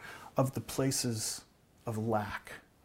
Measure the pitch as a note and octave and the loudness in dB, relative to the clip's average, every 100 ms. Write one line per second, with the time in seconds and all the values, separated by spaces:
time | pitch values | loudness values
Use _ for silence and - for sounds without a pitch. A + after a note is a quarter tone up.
0 | - - - - C3 - - - C3+ C3+ | -12 -14 -4 2 2 2 -4 2 2 4
1 | B2+ A2+ - - - - _ - - A2 | 2 0 -2 -6 -10 -20 _ -12 -4 0
2 | A2 G#2+ G2+ F#2+ - - - _ | 2 2 2 -4 -8 -14 -16 _